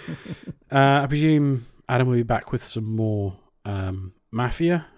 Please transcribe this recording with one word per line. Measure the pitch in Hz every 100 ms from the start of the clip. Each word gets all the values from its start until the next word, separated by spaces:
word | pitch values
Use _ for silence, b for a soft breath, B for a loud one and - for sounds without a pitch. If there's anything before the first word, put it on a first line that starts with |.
| B 156 B 160 B - _
uh, | 139 139 139
I | 139
presume | 147 156 151 143 135 117 - -
Adam | 123 127
will | 120
be |
back | 117 113 -
with | 123
some | - - 107
more, | 110 110 107 98 92 _ _
um, | - 98 95 95 95 - _
Mafia | 113 120 - 165 175 156